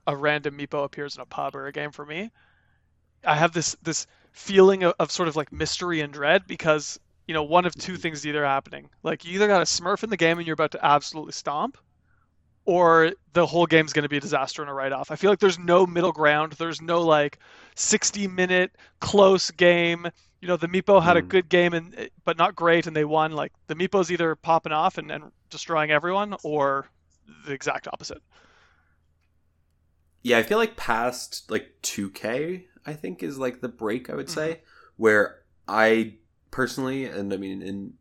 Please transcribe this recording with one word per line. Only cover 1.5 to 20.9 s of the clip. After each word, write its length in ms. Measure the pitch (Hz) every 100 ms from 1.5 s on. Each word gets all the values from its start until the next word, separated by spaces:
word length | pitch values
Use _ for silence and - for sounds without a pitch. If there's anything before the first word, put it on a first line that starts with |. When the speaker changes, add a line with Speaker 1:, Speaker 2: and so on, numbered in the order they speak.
Speaker 1:
or 140 | 139 135
a 40 |
game 200 | 147 147
for 120 | 147
me, 260 | 147 160 226 - _ _ _ _ _ _ _ _
I 100 | 170 151
have 160 | 170
this, 240 | 165 - -
this 240 | 165 151 - _ _
feeling 520 | - - 190 190 190
of, 100 | 175 -
of 120 | 156
sort 180 | - 170
of, 80 | 151
like, 140 | 139
mystery 520 | 151 156 - 180 160
and 100 | 143
dread 340 | 147 143 190 185
because, 540 | - 165 151 143 - _ _ -
you 80 |
know, 80 | 160
one 220 | 147 175 180
of 80 |
two 180 | - -
Speaker 2:
Mm-hmm. 60 | 170
Speaker 1:
things 160 | 165 151
is 80 | 151
either 180 | 147
happening. 440 | 143 135 - 139 143 _
Like, 220 | 160 160
you 80 | 170
either 140 | 185 208
got 140 | 190
a 20 |
Smurf 400 | 156 - 175 202
in 60 | 226
the 60 | 190
game 220 | 165 170
and 80 | 165
you're 80 |
about 160 | 156 151
to 120 | -
absolutely 480 | - 147 - 156 151
stomp, 440 | - 156 147 233 - _ _ _ _ _ _ _ _
or 480 | - 175 170 165 160 196 _
the 140 | 175 156
whole 200 | 170 165
game's 260 | 160 156
gonna 160 | 151 143
be 100 | 143
a 20 |
disaster 420 | 143 139 135 -
and 80 | 143
a 40 |
write-off. 360 | 139 135 135 139
I 60 | 156
feel 140 | 190
like 80 | 202
there's 180 | 196 175
no 280 | 175 180 180
middle 260 | 170 180
ground. 400 | 156 151 151 156
There's 280 | 147 165 156
no, 180 | 165 170
like, 360 | 165 151 147 - _ - -
sixty 540 | - - 214 - 208 196
minute 440 | 185 180 185 185 - _ _
close 500 | - 202 190 190 -
game. 560 | - 175 175 170 170 175 - _ _
You 80 | 175
know, 80 | 170
the 120 | 170
Meepo 340 | 185 208